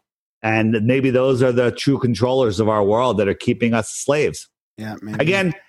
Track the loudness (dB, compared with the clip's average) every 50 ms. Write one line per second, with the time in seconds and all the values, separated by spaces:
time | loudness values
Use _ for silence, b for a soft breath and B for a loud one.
0 | _ _ _ _ _ _ _ _ -4 -2 0 2 2 2 0 0 2 0 2 2
1 | 2 2 2 2 2 2 2 2 2 2 2 2 0 0 -2 0 0 0 0 2
2 | 0 -2 0 0 0 0 2 2 0 0 0 0 0 2 2 2 2 2 2 2
3 | 2 2 0 0 0 0 -2 -2 -2 -4 -2 0 0 0 0 0 -2 -4 -8 -6
4 | -2 -2 0 0 0 -2 -4 -8 -14 -20 _ _ _ _ _ -14 -14 -14 -12 -12
5 | -12 -8 -4 -2 0 0 0 0 0 -2 -4 B B